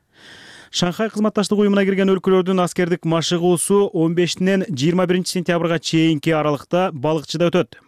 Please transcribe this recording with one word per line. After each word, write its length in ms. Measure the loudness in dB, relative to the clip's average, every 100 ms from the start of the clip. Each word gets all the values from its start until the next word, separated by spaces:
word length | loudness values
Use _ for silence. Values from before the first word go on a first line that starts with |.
| _ _ -20 -20 -20 -20 -12
Шанхай 380 | -4 -4 -2 -6
кызматташтык 480 | -2 -2 -2 -2 2
уюмуна 240 | 2 2
кирген 260 | 2 2 2
өлкөлөрдүн 480 | 0 2 2 2 0
аскердик 400 | 0 0 -2 -2 -2
машыгуусу 840 | -2 0 0 2 0 2 2 2
он 240 | 0 0 0
бешинен 480 | -2 0 0 0 -2
жыйырма 360 | -2 0 2 0
биринчи 300 | 0 -2 -6
сентябрга 440 | -2 -2 0 -2
чейинки 500 | 0 2 2 2 0
аралыкта 600 | 0 0 -2 -2 -2 -2
балыкчыда 580 | -2 -2 -4 -4 0 0
өтөт. 260 | 2 -2 -6